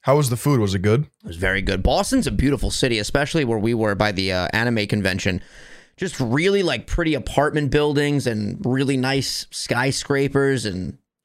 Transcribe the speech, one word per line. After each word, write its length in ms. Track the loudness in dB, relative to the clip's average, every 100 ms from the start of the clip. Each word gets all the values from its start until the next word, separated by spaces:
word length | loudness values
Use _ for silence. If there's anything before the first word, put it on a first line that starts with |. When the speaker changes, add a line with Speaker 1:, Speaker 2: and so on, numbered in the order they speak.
Speaker 1:
How 160 | 4 4
was 120 | 4
the 60 | 0
food? 240 | 2 2
Was 160 | 2 2
it 60 |
good? 220 | 2 2
Speaker 2:
It 240 | 0 _ -12
was 100 | -4
very 240 | -2 0
good. 200 | 0 2
Boston's 460 | 2 2 2 0 0
a 40 |
beautiful 400 | 0 2 2 0
city, 280 | 0 2 2
especially 460 | 0 -2 -2 0 0
where 120 | 0
we 160 | 0
were 220 | 0 0 0
by 160 | 0
the, 220 | 0 0
uh, 140 | 0 0
anime 340 | 0 0 0 0
convention. 540 | 0 0 0 -2 -4 -6 -20 -20 -20 -20 _
Just 240 | -8 -4
really, 420 | -2 2 2 2
like, 260 | 0 -2 -4
pretty 260 | -2 0
apartment 580 | -2 -2 0 0 0 2
buildings 560 | 2 2 2 2 0 0
and 300 | -2 -4 -4 -2
really 320 | 0 0 0
nice 480 | 0 0 -2 -6 -10
skyscrapers 1120 | -12 -4 -2 0 -2 -2 0 2 2 2 0 -2
and 320 | -6 -8 -10 _ _